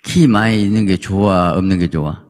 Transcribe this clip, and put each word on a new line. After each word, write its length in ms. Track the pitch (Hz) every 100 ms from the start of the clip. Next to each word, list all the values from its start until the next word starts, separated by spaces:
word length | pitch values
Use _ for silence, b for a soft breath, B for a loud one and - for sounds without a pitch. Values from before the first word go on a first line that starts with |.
키 220 | - 180 151
많이 340 | 104 113 110
있는 240 | 101 107 101
게 100 | 90
좋아, 540 | - 98 101 92 87
없는 260 | 95 95 92
게 80 | 85
좋아? 360 | 78 73 -